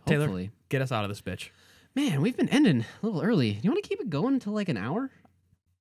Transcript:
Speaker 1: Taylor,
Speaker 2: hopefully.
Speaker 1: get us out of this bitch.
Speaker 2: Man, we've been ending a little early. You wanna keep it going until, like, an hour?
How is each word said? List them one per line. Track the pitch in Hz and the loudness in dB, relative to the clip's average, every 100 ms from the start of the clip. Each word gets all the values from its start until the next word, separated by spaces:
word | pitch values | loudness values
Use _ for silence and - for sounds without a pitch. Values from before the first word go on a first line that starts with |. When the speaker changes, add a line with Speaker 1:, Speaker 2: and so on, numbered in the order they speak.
| - | 0
Speaker 1:
Taylor, | 151 147 | 2 0
Speaker 2:
hopefully. | 92 95 - - | -2 -8 -12 -4
Speaker 1:
get | 135 | -2
us | 131 | -2
out | 117 | -2
of | 101 | -4
this | 101 | -6
bitch. | - 90 - - - - _ - | -8 -8 -10 -20 -20 -20 _ -2
Speaker 2:
Man, | 285 139 | 0 2
we've | 190 254 | 0 0
been | 269 | 2
ending | 262 285 127 113 - | 4 6 4 0 -4
a | 214 | -4
little | 180 | 0
early. | 180 214 113 101 | 2 4 2 2
You | 160 | 0
wanna | 370 | 0
keep | - 403 | -2 -6
it | 277 | -4
going | 143 226 | -2 0
until, | 269 208 | 0 -2
like, | 214 196 | -4 -2
an | 117 | -2
hour? | 107 190 269 - _ _ _ _ _ _ | -2 -4 -6 -10 _ _ _ _ _ _